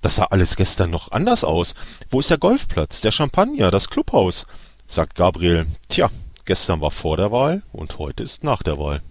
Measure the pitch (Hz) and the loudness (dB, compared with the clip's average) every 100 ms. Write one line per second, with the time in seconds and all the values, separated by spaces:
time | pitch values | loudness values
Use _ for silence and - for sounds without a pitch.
0 | 87 - - 98 87 - 92 - 87 82 | 0 2 2 4 2 2 0 0 0 -2
1 | - 104 208 240 - 82 85 - - - | -4 -2 0 2 2 0 -2 -6 -16 -16
2 | - 131 139 156 180 269 - - 76 - | -2 -2 2 2 4 2 0 -2 -2 -2
3 | 110 - 147 - 226 285 90 98 - - | -2 0 0 2 2 2 2 2 0 -4
4 | - 151 92 - - - - - - - | 0 2 2 -2 -12 -18 -20 -20 -6 -4
5 | 78 - 87 82 85 85 80 - - - | -2 2 2 4 2 4 2 -6 -6 0
6 | 131 - - - - 92 - 82 76 - | 0 0 -14 -14 -2 -2 0 0 -2 -2
7 | 82 78 101 120 143 190 - - 80 - | -2 0 0 2 0 0 -6 -12 -12 -8
8 | 73 - - - 147 123 - 71 73 71 | -8 -6 -8 -6 -2 -2 -2 -2 -2 -4
9 | - | -8